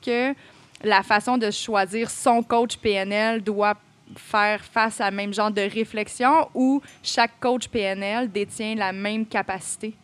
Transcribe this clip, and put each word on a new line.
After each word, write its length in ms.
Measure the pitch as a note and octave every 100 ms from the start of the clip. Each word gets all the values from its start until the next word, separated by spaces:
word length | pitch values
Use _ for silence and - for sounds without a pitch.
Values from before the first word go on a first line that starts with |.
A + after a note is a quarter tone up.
que 320 | B3 A#3+ C4 C#4+ - - - -
la 200 | G#3+ G3
façon 340 | G3 G#3 B3 B3+
de 140 | G#3+
choisir 580 | G3+ - G#3 F#3+ A3 A#3
son 340 | - C4 A#3
coach 360 | A#3 A#3 A#3+ -
P 140 | A3
N 200 | G3 G3
L 300 | G#3 A3 A3+
doit 300 | G#3 G3+ G#3 G#3 _ _ - G2+
faire 480 | - G#3+ G#3 G#3
face 340 | - A3+ A3 -
à 80 | G3
même 240 | G3+ G3+
genre 160 | G3+ G#3+
de 100 | G#3
réflexion 880 | G3 A3 A3 G#3+ G#3 - B3 D#4+ -
ou 260 | - C4 C#4 - -
chaque 360 | - - A#3 -
coach 280 | B3 B3 -
P 120 | A#3
N 220 | G3 G3
L 300 | G3+ A3+ B3
détient 420 | G3 G3+ - A3 A3
la 160 | F#3+
même 320 | F#3+ G3+ A3 A3
capacité ? 680 | G#3 G3 F#3+ - - G#3+ -